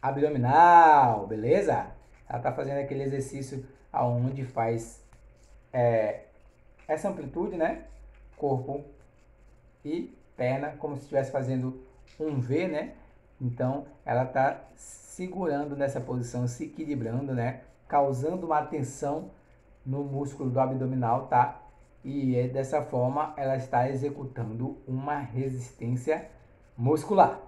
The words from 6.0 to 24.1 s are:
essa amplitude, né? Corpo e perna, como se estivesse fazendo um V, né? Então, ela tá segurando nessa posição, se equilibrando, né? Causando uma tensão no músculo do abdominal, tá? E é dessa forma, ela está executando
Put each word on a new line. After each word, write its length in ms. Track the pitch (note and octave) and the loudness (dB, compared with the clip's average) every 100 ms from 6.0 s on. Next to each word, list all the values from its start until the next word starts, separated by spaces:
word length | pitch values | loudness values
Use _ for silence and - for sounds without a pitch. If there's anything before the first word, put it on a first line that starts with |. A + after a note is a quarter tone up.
| G#2+ - - - - _ - - - | 0 -4 -12 -20 -20 _ -20 -20 -4
essa 200 | D#3 G3 | -2 -2
amplitude, 480 | F3+ C#3 D#3 G3+ E3+ | -6 -8 -6 -4 0
né? 280 | E3 - - - - - - - | -2 -2 -12 -20 -20 -20 -20 -6
Corpo 480 | C#3+ C3 C3 C#3+ D3 - - _ - - - - - _ | -2 -2 -2 -10 -10 -20 -20 _ -20 -20 -20 -20 -20 _
e 280 | D3 E3+ B3+ - - - | -8 -6 -8 -14 -20 -4
perna, 340 | B2+ C3+ D3 - | -2 -2 -4 -8
como 180 | D#3 C#3 | -10 -10
se 60 | |
estivesse 280 | - C#3+ C3 | -2 -2 0
fazendo 500 | C#3 B2+ C3 B2+ C3 - - - - | -4 -2 -2 -4 -8 -18 -20 -20 -6
um 220 | D#3 C#3 | -4 -2
V, 260 | A#2+ C#3+ F3+ | 0 0 0
né? 280 | D3+ A3+ - - - _ - | -2 -6 -12 -20 -20 _ -8
Então, 460 | B2+ A#2+ B2+ C#3 - - | -6 -2 -2 -2 -8 -14
ela 220 | - A#2+ B2+ | -4 -2 0
tá 360 | C3+ C3+ - - | 0 0 -2 -14
segurando 1040 | - - - - - F#3 F#3 F3 C#3+ D3 C#3+ | -20 -20 -20 -20 -12 -10 -4 -2 -2 -4 -2
nessa 240 | C#3 B2 | -2 -4
posição, 460 | A#2+ B2+ A#2+ B2 B2 | -6 -6 -4 -4 -4
se 180 | - | -4
equilibrando, 680 | D#3 - D#3 C3+ A2+ A#2+ C#3 | -12 -8 -6 -4 -2 -4 -4
né? 280 | B2+ A#2 C3 - - - | -2 -4 -6 -16 -20 -2
Causando 580 | C#3+ C#3 B2+ D3+ F#3 E3 | 2 2 0 -2 -4 0
uma 160 | D3+ D3+ | -2 0
tensão 640 | D#3 B2 - D3 D3+ F#3 - _ - _ - C3 | -6 -6 -6 -4 -4 -8 -18 _ -20 _ -16 -6
no 180 | C#3 | -6
músculo 460 | C#3+ C3+ C#3+ - C3+ | -4 -4 -6 -4 -2
do 100 | B2 | 0
abdominal, 680 | C3 C3 B2+ C3 A#2 B2+ - | 0 0 -2 0 0 0 2
tá? 340 | C3 - - - - - _ | 2 2 -2 -20 -20 -20 _
E 320 | C3+ C#3 C3 B2 | -8 -4 0 2
é 120 | B2 | 0
dessa 340 | C3 C3 D3+ | -2 -2 -2
forma, 500 | - B2+ B2 C#3+ D3+ - | 0 0 0 0 -4 -4
ela 200 | C3+ C3 | -2 -2
está 320 | B2 B2+ B2+ | 0 0 2
executando 880 | C3+ C#3+ | 0 -4